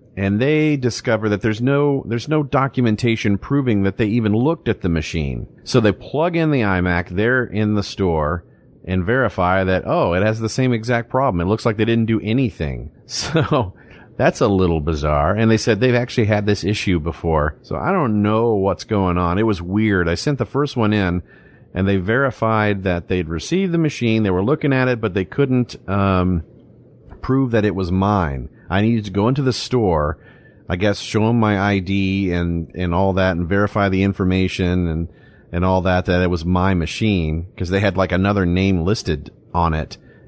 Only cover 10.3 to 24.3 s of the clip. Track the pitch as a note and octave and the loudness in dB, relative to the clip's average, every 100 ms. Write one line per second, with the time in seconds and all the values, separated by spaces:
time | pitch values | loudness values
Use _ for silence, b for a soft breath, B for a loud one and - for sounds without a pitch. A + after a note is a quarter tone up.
10.3 | A2 A2 - C3 A#2 A2+ A#2+ A#2 C3 C3+ | -2 -4 -2 0 -2 -2 -4 -2 -2 0
11.3 | F2 F2 A2+ A#2+ G#2+ A2 A2+ A2+ A2 G#2 | 0 0 0 0 0 2 2 2 0 0
12.3 | B2 B2+ - D2+ B1 C#2 - - - - | 0 -2 -2 -6 -6 -12 -18 -12 -8 -2
13.3 | E3+ - D3 F#2+ B B B B - C3+ | -2 0 0 -2 B B B B -2 0
14.3 | - A2+ G2 F2+ E2 D2+ D2+ D2+ D2 D#2 | 2 2 4 2 2 0 -2 0 0 2
15.3 | G#2 A2+ A2 - G#2 B2+ A#2+ B2 - G#2 | 2 4 4 2 2 2 0 0 0 0
16.3 | G#2 G#2 G#2 F2+ G#2 G2+ F2 D#2+ D2+ E2 | 2 0 0 -2 -2 0 0 -2 -4 0
17.3 | D#2 D2+ - - D2 G#2+ F#3+ C3 G#2 G#2 | 0 0 -4 -8 -6 -2 0 0 0 2
18.3 | A2 A#2 G#2 F#2+ F#2 - G#2 F#2 F2 F2 | 2 2 2 0 -2 -2 0 2 2 0
19.3 | F#2 A2 F2+ F2 G2+ A2 F#2+ E2 E2+ D3+ | 2 0 0 -2 0 2 2 2 0 -2
20.3 | C#3 G#2+ C3+ C#3+ B2 G#2+ G#2+ F#2 F2 B | -2 -2 -2 -2 0 2 2 0 -2 B
21.3 | B B B B - G2 G2 F2+ B2 C3+ | B B B B -2 0 0 0 0 0
22.3 | - A2+ A2 G#2+ G2 F#2+ F2 - F#2 D#2+ | 0 0 2 0 0 -2 -2 -2 -2 -2
23.3 | E2 - F3 G3 E3 D#3 - A#2 A2 G#2 | -6 -2 -2 0 0 -2 0 0 2 2